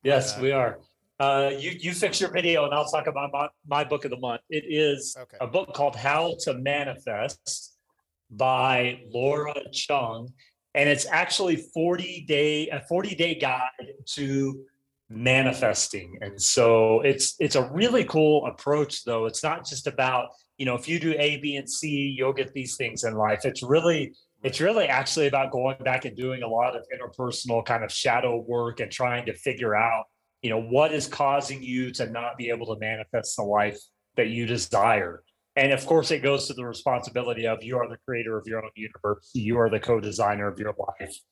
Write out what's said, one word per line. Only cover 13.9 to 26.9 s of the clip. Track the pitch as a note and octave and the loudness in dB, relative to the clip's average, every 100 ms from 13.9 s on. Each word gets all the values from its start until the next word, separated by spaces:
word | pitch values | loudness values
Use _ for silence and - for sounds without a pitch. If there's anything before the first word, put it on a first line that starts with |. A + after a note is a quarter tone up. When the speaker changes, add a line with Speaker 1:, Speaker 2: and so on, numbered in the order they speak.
| - - | -16 -10
Speaker 1:
to | - C#3 C#3 C3+ C3+ - _ _ _ _ | -6 -2 0 0 -4 -16 _ _ _ _
manifesting. | A2 B2 C3 C3 - A#2 G2 - G2+ F2 F#2 | -2 4 4 4 2 2 2 -2 -4 -10 -12
And | G2+ - | -12 -2
so | - - A#2 A2+ A2 A2+ | 2 6 8 8 8 6
it's, | C#3+ C3+ - - | 4 2 0 0
it's | C#3+ C3+ | 0 2
a | B2+ | 0
really | D#3 A#3 A#3+ | 2 2 4
cool | - D#3 D#3 D3+ B2+ | 2 4 6 6 2
approach | - - D3 C#3+ - | -6 0 0 0 -4
though. | - A2+ A2 | -2 -2 -2
It's | - | -2
not | D#3 E3+ E3+ | -4 -4 -8
just | C3 D3 | -6 -6
about, | C3+ B2+ B2+ A#2+ - _ - | 0 2 0 -2 -12 _ -6
you | C3 | -4
know, | |
if | A#2+ D3+ | -4 -2
you | E3 | -2
do | D#3+ D#3 | 0 2
A, | D3 D3 | 2 0
B, | D3 C#3+ | -4 -6
and | C#3 | -6
C, | - D#3 C#3+ C#3 C3 | -6 -2 -2 -2 0
you'll | C3 | 0
get | C3+ B2+ | 0 -4
these | C#3 B2 - | -6 -8 -6
things | A#2+ A2+ | -6 -4
in | A#2 G#2+ | -4 0
life. | G#2+ G#2+ | 0 2
It's | C3+ - | -2 -4
really, | B2 D3+ E3 D#3+ - - _ _ | 2 4 4 2 -2 -10 _ _
it's | - C#3 | -6 0
Speaker 2:
Right. | F3 | 2
Speaker 1:
really | A3+ D#3 | 2 2
actually | C3 C#3 D#3+ C#3+ | 2 0 2 2
about | C3+ C3+ | 2 0
going | C3+ C3 C3 | 0 -2 -2
back | C3 B2+ | -2 -2
and | B2+ G#2+ | -4 -6
doing | B2+ B2+ | -6 -4
a | A#2 | -2
lot | A2+ B2 A#2+ | 0 0 -2
of | - | -10